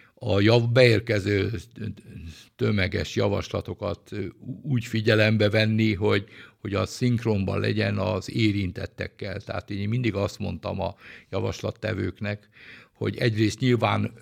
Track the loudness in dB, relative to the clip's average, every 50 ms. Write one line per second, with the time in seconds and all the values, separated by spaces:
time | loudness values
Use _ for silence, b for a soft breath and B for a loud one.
0 | B B B B -2 2 2 4 6 6 6 6 4 4 6 6 8 8 6 4
1 | 2 0 -2 -2 0 0 0 0 0 -2 -4 -8 -10 -12 -14 -10 -10 -10 -10 -12
2 | -18 -20 -18 -16 -16 -16 -18 -18 -20 _ _ -2 -2 0 2 0 0 0 -2 -4
3 | -4 -4 -2 0 0 0 0 -2 -4 -4 -6 -6 -6 -6 -10 -8 -6 -8 -8 -8
4 | _ -12 -10 -8 -8 -8 -10 -14 -14 -14 -14 -10 -4 -2 -2 -2 -2 -2 -4 0
5 | 2 4 4 6 6 4 4 4 4 4 4 4 2 4 4 4 2 2 2 2
6 | 2 2 2 2 0 B B B B B B B -8 -4 -2 -2 -2 -2 -4 -2
7 | 0 0 0 0 0 0 0 0 0 -2 -2 -2 0 0 0 0 0 0 0 0
8 | -2 -2 -2 -4 -6 -4 -2 2 2 2 2 0 -2 -4 -6 -8 -10 -10 -8 -8
9 | -10 -10 _ -10 -10 -10 -10 -10 -10 -8 -8 -8 -8 -8 -8 -6 -4 -2 -2 0
10 | 0 0 0 0 -2 -2 -4 -6 -6 -6 -6 -6 -6 -6 -4 -4 -4 -6 -6 B
11 | B B B B B B -6 -4 -4 -4 -4 -4 -6 -6 -6 -6 -6 -6 -4 -2
12 | -4 -6 -6 -6 -6 -6 -6 -8 _ _ B B B B B B B B B -6
13 | -4 -4 -2 0 0 0 2 2 0 0 0 0 2 2 2 4 2 2 2 0
14 | -2 -4 -6 -10